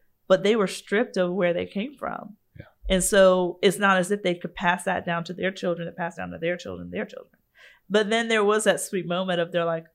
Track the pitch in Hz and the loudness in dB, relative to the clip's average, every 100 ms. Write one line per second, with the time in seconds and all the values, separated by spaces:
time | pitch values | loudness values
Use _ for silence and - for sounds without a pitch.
0 | _ _ - 185 196 226 185 - - 202 | _ _ 2 4 4 2 0 -4 -2 0
1 | 240 196 180 185 175 175 180 196 247 277 | 0 0 0 0 0 0 -4 -6 -8 -8
2 | - - - - _ - - _ - 190 | -10 -10 -12 -20 _ -20 -20 _ -2 0
3 | - 202 190 185 175 - 202 180 202 185 | 4 6 8 6 2 2 2 4 2 2
4 | 180 202 185 175 175 - 175 180 190 175 | 2 -2 -2 -4 -6 -4 -2 0 -2 -4
5 | 180 170 170 175 180 190 190 170 170 - | -4 -4 -6 -4 -6 -4 -4 -4 -6 -8
6 | 170 170 175 170 165 180 - 87 87 87 | -8 -8 -10 -6 -4 -4 -8 -12 -10 -8
7 | - - - _ _ _ - _ - 202 | -10 -12 -20 _ _ _ -20 _ -2 0
8 | 208 226 226 220 208 214 214 160 - 196 | 2 0 0 2 2 2 2 0 -2 -6
9 | 165 175 185 175 170 175 170 165 165 | -4 -4 -2 -2 -2 -2 -2 -4 -8